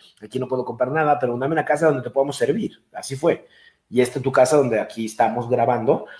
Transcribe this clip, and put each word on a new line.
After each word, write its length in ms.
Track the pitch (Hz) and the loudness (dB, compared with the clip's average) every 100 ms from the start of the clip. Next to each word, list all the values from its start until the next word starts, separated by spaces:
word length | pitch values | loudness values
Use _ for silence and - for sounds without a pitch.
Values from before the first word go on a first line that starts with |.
| - _ | -20 _
aquí 160 | 107 127 | -10 -6
no 120 | 127 | -4
puedo 160 | 127 123 | -4 -4
comprar 260 | 117 127 | -2 -2
nada, 260 | 156 151 143 | 0 2 2
pero 200 | 123 120 | 0 -2
dame 160 | 139 | -2
una 100 | 160 | -2
casa 220 | 147 147 160 | 0 2 2
donde 180 | 139 | 2
te 60 | 123 | -2
podamos 260 | 139 143 135 | -2 -2 0
servir. 480 | 120 196 - - _ | -2 0 -4 -8 _
Así 240 | - - 135 | -16 -12 -2
fue. 320 | 160 - - _ _ _ _ | 0 -2 -4 _ _ _ _
Y 120 | 120 | 0
esta 180 | 123 139 | 0 0
es 40 | |
tu 100 | 131 | 0
casa 240 | 131 127 147 | 2 4 4
donde 240 | 127 107 | 4 0
aquí 240 | 107 - 110 | -2 -6 -6
estamos 440 | - 113 117 117 | 0 0 0 -2
grabando, 580 | 120 117 120 113 156 - - | 0 2 2 2 0 -2 -18